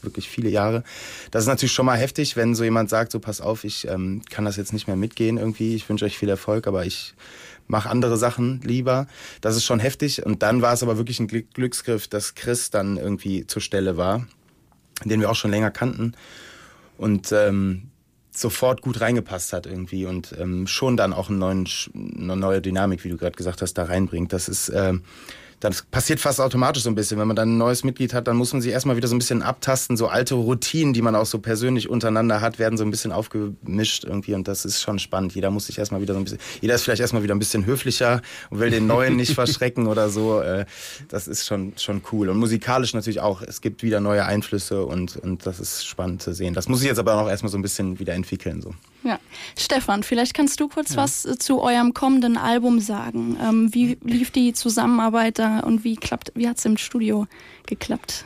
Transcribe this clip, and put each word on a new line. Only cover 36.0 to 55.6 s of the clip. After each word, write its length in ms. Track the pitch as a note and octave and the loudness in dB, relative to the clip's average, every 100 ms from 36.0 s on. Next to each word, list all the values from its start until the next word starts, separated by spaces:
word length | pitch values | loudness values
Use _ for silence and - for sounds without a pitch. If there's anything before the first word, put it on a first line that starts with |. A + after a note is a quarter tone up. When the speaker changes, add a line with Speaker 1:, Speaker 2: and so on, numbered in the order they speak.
| G2+ | -2
Speaker 1:
so 60 | G2 | -2
ein 60 | G2 | -4
bisschen, 120 | G#2+ - - | -8 -12 -4
jeder 140 | A2 A#2+ | 0 2
ist 80 | |
vielleicht 180 | - G#2+ | 2 0
erstmal 220 | A#2+ A#2 | 0 0
wieder 100 | G#2 | 0
ein 60 | G2+ | 0
bisschen 260 | G#2 A2 G2 | 0 0 0
höflicher 560 | C3+ B2+ - A#2+ A#2+ - - - | 0 0 2 2 2 -2 -14 -8
und 80 | G2+ | -2
will 100 | A#2 | 2
den 160 | A2+ A2 | 4 4
Neuen 300 | A#2+ C3 B2 | 4 4 2
nicht 160 | A#2+ | 2
<laughs> 20 | |
verschrecken 540 | B2 A#2+ - B2 B2 A2 | 2 0 0 0 0 0
oder 220 | G#2+ G#2+ | 2 2
so. 320 | G2+ A2 G#2+ | 2 2 2
Äh, 260 | E2+ F#2+ G2 - - - C#3+ | 0 -2 -4 -10 -16 -16 -10
das 200 | G#2 - | -8 -6
ist 200 | - - | -6 -4
schon, 260 | G2+ F#2+ - | -4 -4 -6
schon 260 | - G2+ - | -4 -4 -4
cool. 180 | A2 F#2+ | 0 2
Und 80 | G2+ | 2
musikalisch 560 | A#2 A2 C3 B2+ A#2+ | 2 0 0 0 0
natürlich 280 | A2+ G#2+ G2+ | -2 -2 -2
auch. 200 | G#2 F#2 | -2 -2
Es 180 | - - | -8 -8
gibt 220 | A2 - | -6 -4
wieder 180 | A#2 G#2+ | 0 2
neue 280 | G#2 G#2 F#2+ | 2 2 2
Einflüsse 580 | G#2 - G2+ - G2+ D2+ | 0 0 -4 -2 -2 -2
und, 320 | F2 F2+ - | -2 -4 -6
und 300 | F#2+ F2+ F#2+ | -6 -6 -6
das 120 | F#2 | -8
ist 280 | F2+ - - | -8 -8 -6
spannend 340 | - F2+ F2 | -6 -4 -4
zu 140 | - F2 | -6 -4
sehen. 180 | F2+ | -4
Das 160 | F2+ F2+ | -2 0
muss 120 | B2+ | 2
ich 60 | C#3 | 2
jetzt 120 | A#2 | 2
aber 200 | G#2+ G#2 | 4 4
auch 100 | G#2+ | 2
erstmal 220 | G2+ G#2+ | 0 -2
so 60 | G2 | -2
ein 60 | |
bisschen 340 | G2 - F#2+ F#2 | -2 -2 -4 -4
wieder 160 | F#2 | -4
entwickeln, 480 | F2+ F2+ F#2 F2 D#2+ | -4 -4 -6 -6 -8
so. 140 | F2 E2+ - _ | -10 -14 -20 _
Speaker 2:
Ja. 160 | B3+ G3+ - - - - | -4 -4 -8 -18 -12 -6
Stefan, 460 | - C4+ - G3+ | 0 0 2 0
vielleicht 320 | - A#3 B3+ - | 0 0 2 2
kannst 240 | C#4+ - | 2 2
du 80 | D4 | -2
kurz 240 | D#4+ D4+ | -2 -2
Speaker 3:
Ja. 60 | C4+ | 0
Speaker 2:
was, 280 | C#4 - - | 0 0 -4
äh, 140 | B3 | -2
zu 220 | - C4 | 2 2
eurem 320 | - A#3+ A#3+ - | 4 4 4 4
kommenden 420 | C4+ C4+ A#3+ A#3 | 4 6 4 2
Album 420 | - A#3+ B3 A#3 | 2 4 4 4
sagen. 580 | G#3+ G3+ - A#3 - - | 2 -2 -4 -2 -2 0
Ähm, 320 | A3+ A3+ A3+ | 2 4 4
wie 240 | A#3+ A#3+ B3 | 4 2 2
lief 260 | A#3 A#3+ B3 | 0 0 2
die 240 | C4+ A#3+ | 2 2
Zusammenarbeit 840 | A#3 A#3 A3 A#3 A#3 A3+ A3+ A3+ A3 | 2 0 2 4 4 4 4 2 2
da 80 | A3 | 2
und 260 | A3 | 2